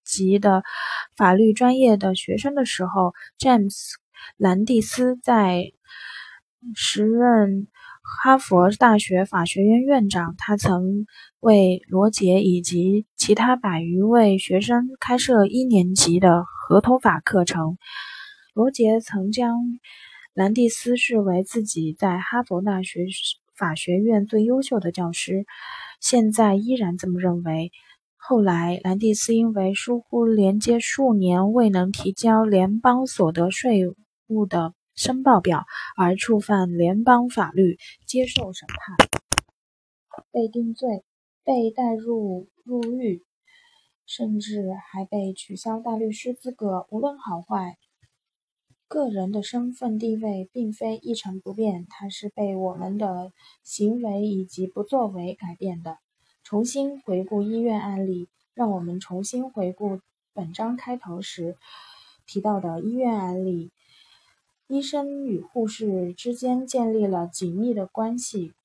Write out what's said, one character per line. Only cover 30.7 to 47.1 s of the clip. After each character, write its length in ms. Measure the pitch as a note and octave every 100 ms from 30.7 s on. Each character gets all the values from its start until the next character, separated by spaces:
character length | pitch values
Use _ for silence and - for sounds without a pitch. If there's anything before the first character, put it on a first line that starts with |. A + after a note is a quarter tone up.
| A#3
数 340 | - - C4
年 400 | G#3+ F3+ F3+ G3
未 160 | A#3+ A3
能 220 | F#3 F#3
提 200 | - F#3+
交 320 | F#3+ A3+ A3
联 360 | A3 G3 F#3+ A3
邦 260 | B3 B3 C4
所 260 | - E3
得 200 | F3 F3
税 420 | - B3+ G#3 F3+ - _ _ -
务 180 | A3 G3+
的 280 | F3 E3 - _ -
申 260 | - B3+
报 180 | C4+ G#3
表 260 | F3+ D#3+ - - - -
而 200 | F3 F#3+
触 240 | - G#3+
犯 360 | G#3 G3+ F3+ E3+
联 280 | F3 G3+
邦 260 | A#3 A#3+ B3
法 220 | A#3+ E3
律， 260 | F#3 F#3 E3+ - - -
接 180 | B3+ B3
受 260 | B3 G3+
审 160 | F3+ -
判， 300 | - - F3+ - - - - - _ _ _ _ _ _ - -
被 160 | A#3+ A3+
定 260 | A#3 A#3
罪， 320 | A3+ B3+ G3 - _ _ _
被 260 | - B3+ A3+
带 240 | A3+ A#3+
入 560 | A3 A3+ A#3 G3+ F#3 F#3 _ A#3+
入 160 | B3 A#3 B3+
狱， 240 | A#3+ F3 _ _ _ _ _ _ _ _ -
甚 340 | - A3 G#3+
至 340 | G#3 G#3 F#3+
还 320 | F#3+ - F#3+ F#3+
被 280 | G#3 F#3+
取 220 | F#3+ - F#3+
消 240 | A3+ A3
大 160 | A#3 A3
律 160 | A3
师 220 | G#3+ B3
资 180 | B3 B3+
格。 360 | B3+ G#3 F#3 -
无 100 | G#3+
论 180 | C#4+